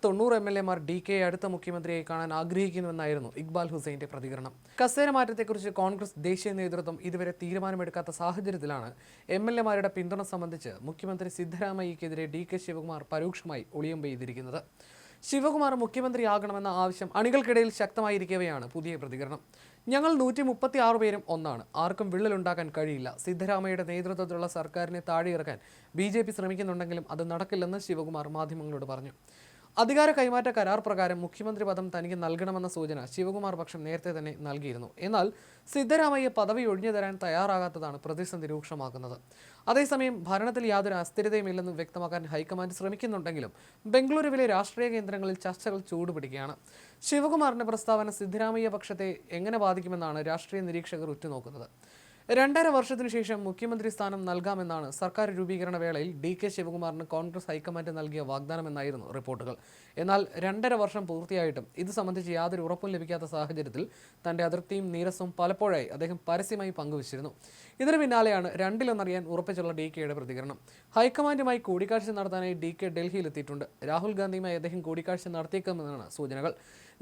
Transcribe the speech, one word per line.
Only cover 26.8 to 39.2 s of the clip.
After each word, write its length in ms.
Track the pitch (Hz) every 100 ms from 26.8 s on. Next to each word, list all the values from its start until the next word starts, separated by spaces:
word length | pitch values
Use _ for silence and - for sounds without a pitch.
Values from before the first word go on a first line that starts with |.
| 170 170 160
അത് 200 | 156 170
നടക്കില്ലെന്ന് 480 | 170 190 190 175 196
ശിവകുമാർ 500 | 196 160 156 160 147
മാധ്യമങ്ങളോട് 560 | 156 156 160 151 143
പറഞ്ഞു. 280 | 135 135 135 - _ - - - - -
അധികാര 320 | 233 285 302
കൈമാറ്റ 380 | 302 254 247 247
കരാർ 320 | 233 190 214 214
പ്രകാരം 340 | 190 180 175
മുഖ്യമന്ത്രി 440 | 175 - 214 208
പദം 260 | 202 185 185 170
തനിക്ക് 180 | 175 180
നൽകണമെന്ന 460 | 165 170 190 185 180
സൂചന 360 | 170 156 147
ശിവകുമാർ 500 | 123 - 185 202 196
പക്ഷം 300 | 175 165 165
നേരത്തെ 340 | 151 165 175 160
തന്നെ 160 | 151 147
നൽകിയിരുന്നു. 520 | 147 143 143 120 120 -
എന്നാൽ 340 | 190 214 196 - - - -
സിദ്ധരാമയ്യ 560 | 285 247 311 302 277 262
പദവി 340 | 254 202 220
ഒഴിഞ്ഞു 300 | 233 190 220
തരാൻ 260 | 208 196 190
തയ്യാറാകാത്തതാണ് 760 | 180 160 202 185 180 160 156 143
പ്രതിസന്ധി 420 | 151 156 180 175 156
രൂക്ഷമാക്കുന്നത്. 680 | 151 151 147 131 127 127 127